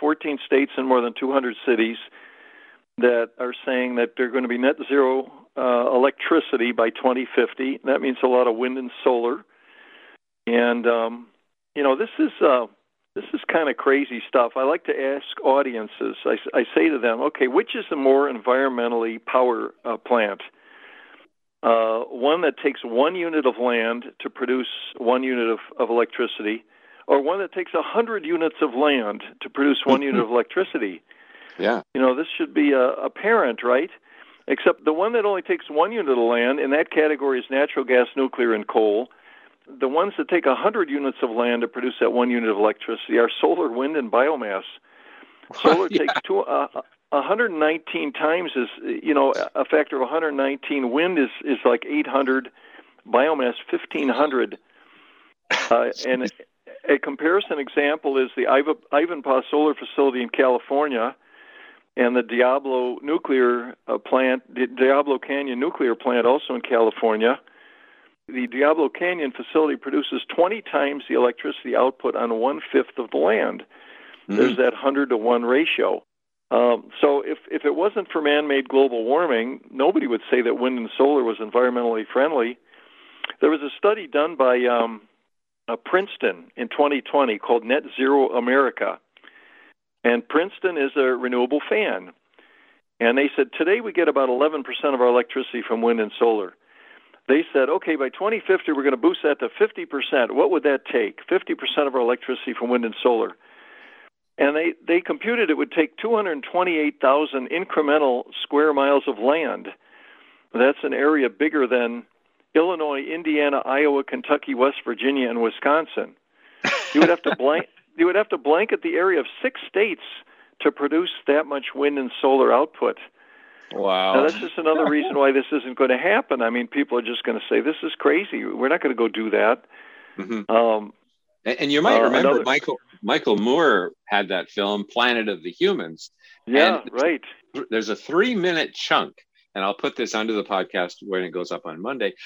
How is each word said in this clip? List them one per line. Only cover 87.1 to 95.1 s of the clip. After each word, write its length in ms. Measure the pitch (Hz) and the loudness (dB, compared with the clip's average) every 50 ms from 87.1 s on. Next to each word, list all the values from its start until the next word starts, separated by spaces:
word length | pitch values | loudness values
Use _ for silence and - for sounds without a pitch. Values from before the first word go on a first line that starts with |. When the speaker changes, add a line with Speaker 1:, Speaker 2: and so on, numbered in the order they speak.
| - 143 139 120 107 101 | 0 2 2 2 0 -4
Speaker 1:
called 260 | - - 120 117 110 | 0 0 0 0 2
Net 180 | 117 131 156 156 139 - | 0 -2 -2 -2 -6 -6
Zero 360 | 123 131 135 139 139 131 - | -2 0 2 4 4 2 2
America. 680 | - 123 120 123 131 139 135 117 - - 104 98 85 - _ _ _ _ _ - _ - _ _ - - - _ _ _ _ _ _ _ | 0 -2 0 2 2 2 2 0 0 -4 -6 -6 -6 -8 _ _ _ _ _ -20 _ -20 _ _ -20 -20 -20 _ _ _ _ _ _ _
And 240 | - 120 120 120 117 | 0 2 2 2 -2
Princeton 520 | - - 156 175 202 - - - 185 175 147 | 0 0 0 0 0 -6 -4 -4 -4 -2 0
is 140 | 139 135 - | -2 -2 0
a 60 | 147 | 0
renewable 580 | 131 127 127 120 127 123 123 123 123 123 147 147 - - | 2 2 2 0 -2 -2 0 0 0 0 0 -2 -2 -2
fan. 440 | 214 214 208 151 101 92 92 90 - _ _ _ _ _ _ _ _ _ _ _ _ _ _ _ _ - | -2 -2 0 -2 -4 -6 -8 -12 -20 _ _ _ _ _ _ _ _ _ _ _ _ _ _ _ _ 0
And 200 | 117 117 120 135 | 2 2 4 4
they 120 | 143 139 - | 2 0 0
said, 120 | 143 135 123 | 0 -2 -2
"Today 300 | - - 160 175 202 240 | -2 -4 0 0 0 0
we 100 | 226 208 | -2 -4
get 160 | 156 175 165 151 | 0 0 2 2
about 220 | 135 139 135 127 | 2 2 2 2
eleven 340 | 123 127 147 156 156 143 127 | 2 2 2 0 0 -4 -8
percent 300 | - 123 - - 143 135 | -8 -8 -4 -2 -2 2
of 80 | 123 | 4
our 60 | 123 | 4
electricity 520 | 123 | 4